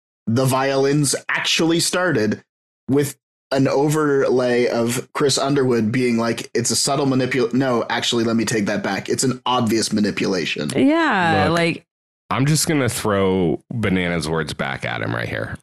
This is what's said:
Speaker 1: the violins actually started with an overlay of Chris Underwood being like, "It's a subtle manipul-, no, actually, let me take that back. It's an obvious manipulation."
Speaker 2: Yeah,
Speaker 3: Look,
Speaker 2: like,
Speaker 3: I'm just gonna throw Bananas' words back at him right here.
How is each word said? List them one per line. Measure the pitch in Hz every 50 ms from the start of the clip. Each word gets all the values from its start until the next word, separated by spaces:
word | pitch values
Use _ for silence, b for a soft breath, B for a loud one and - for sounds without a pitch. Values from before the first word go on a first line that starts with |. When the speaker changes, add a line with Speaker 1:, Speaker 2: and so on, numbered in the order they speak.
| _ _ _ _ _
Speaker 1:
the | - 113 131 135
violins | 135 135 131 135 139 135 135 135 139 143 151 147 135 - - - -
actually | 143 165 - - - - 165 160 170 170
started | 160 - - 180 180 180 139 113 107 104 101 - - _ _ _ _ _ _ _ _ -
with | 131 143 143 135 - - _ _ _ _ _ _
an | 135 139 135
overlay | 131 - 135 147 156 147 156 151 147 139 139 131 - 123 127 123 123 120 120 123
of | - - 120 117 120 120 123 - - _
Chris | - 151 139 -
Underwood | - 135 139 143 143 131 127 120 113 110 107
being | 113 127 127 123 117
like, | 113 113 117 113 - - - _
"It's | 120 117 -
a | 117
subtle | - - 147 139 147 143
manipul-, | 135 131 131 127 127 - 127 117 - -
no, | 127 135 131 120 113 - -
actually, | 117 120 117 - 120 120 113
let | 117 113
me | 117 110
take | 104 117 110 101
that | 104 104 95 101
back. | 107 98 90 -
It's | - 120 117 139
an | 131 123 - -
obvious | 120 123 127 120 107 113 110 104 - 107
manipulation." | 107 101 98 - - - 98 95 90 76 69 - - 76 73 -
Speaker 2:
Yeah, | - 262 277 311 339 330 294 226 190 175 165 160 151 147
Speaker 3:
Look, | 156 165
Speaker 2:
like, | 170 170 170 156 - - _ _ _ _ _ _ _ _ _
Speaker 3:
I'm | 92 113 135
just | 147 156 151 -
gonna | - 165 143 127 120
throw | - - - 110 101 98 98 95 95 95 90 82 65 - - _ -
Bananas' | 120 107 98 92 92 90 87 87 82 73 78
words | 82 80 78 69 -
back | - 73 69 67 65 -
at | 60 58 57
him | 55 53 57
right | 58 57 -
here. | - 53 55 - - -